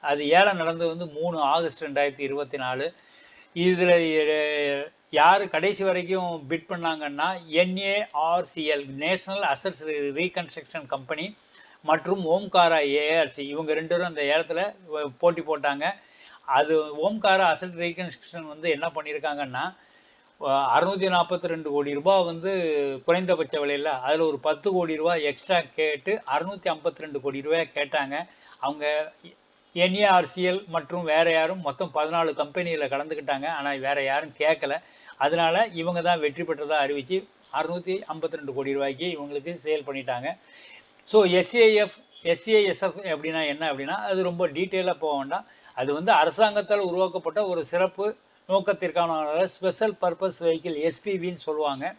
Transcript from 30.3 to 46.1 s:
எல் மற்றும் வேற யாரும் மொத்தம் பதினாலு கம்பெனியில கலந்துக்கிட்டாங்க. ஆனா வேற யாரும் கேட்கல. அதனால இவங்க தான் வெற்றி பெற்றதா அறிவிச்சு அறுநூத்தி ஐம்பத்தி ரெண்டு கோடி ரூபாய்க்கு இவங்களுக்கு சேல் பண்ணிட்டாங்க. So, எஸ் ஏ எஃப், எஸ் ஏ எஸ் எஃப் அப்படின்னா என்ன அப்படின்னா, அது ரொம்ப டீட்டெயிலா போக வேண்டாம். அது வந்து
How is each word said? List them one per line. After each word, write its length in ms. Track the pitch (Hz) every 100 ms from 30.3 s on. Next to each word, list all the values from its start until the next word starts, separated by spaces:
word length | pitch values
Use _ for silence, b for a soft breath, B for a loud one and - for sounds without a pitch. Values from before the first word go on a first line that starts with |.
| - 180
எல் 160 | 185 202
மற்றும் 360 | 165 143 175
வேற 280 | 170 156 165
யாரும் 300 | 160 160 190
மொத்தம் 300 | 147 139 180
பதினாலு 400 | 147 156 170 165
கம்பெனியில 540 | 143 143 185 175 165 139
கலந்துக்கிட்டாங்க. 580 | 139 151 156 143 139 147
ஆனா 240 | 160 143
வேற 300 | 139 131 143
யாரும் 320 | 135 139 156 -
கேட்கல. 360 | 151 160 147 151 - B B B
அதனால 500 | 143 165 165 170 220
இவங்க 360 | 170 165 175
தான் 180 | 170 175
வெற்றி 220 | 151 139
பெற்றதா 340 | 170 147 147 151
அறிவிச்சு 380 | 139 143 131 185 190 _ _
அறுநூத்தி 500 | 135 160 175 175 185 -
ஐம்பத்தி 280 | 160 160 160
ரெண்டு 160 | 143
கோடி 180 | 131 139
ரூபாய்க்கு 340 | 139 139 135 175
இவங்களுக்கு 520 | 165 143 147 143 170
சேல் 200 | 147 156
பண்ணிட்டாங்க. 440 | 139 135 131 123 135 180 B B B B B _
So, 200 | - 220 190
எஸ் 280 | 180 180
ஏ 200 | 240 220
எஃப், 220 | 214 208 - _ -
எஸ் 260 | 170 170 -
ஏ 160 | 220
எஸ் 200 | 202 160
எஃப் 140 | 190 165
அப்படின்னா 440 | 190 156 156 160 156
என்ன 260 | 143 160
அப்படின்னா, 240 | 139 139 190
அது 200 | 208 190
ரொம்ப 260 | 180 170 175
டீட்டெயிலா 460 | 147 190 190 185
போக 220 | 170 156 143
வேண்டாம். 300 | 135 175 - B B
அது 180 | - 135
வந்து 200 | 147 180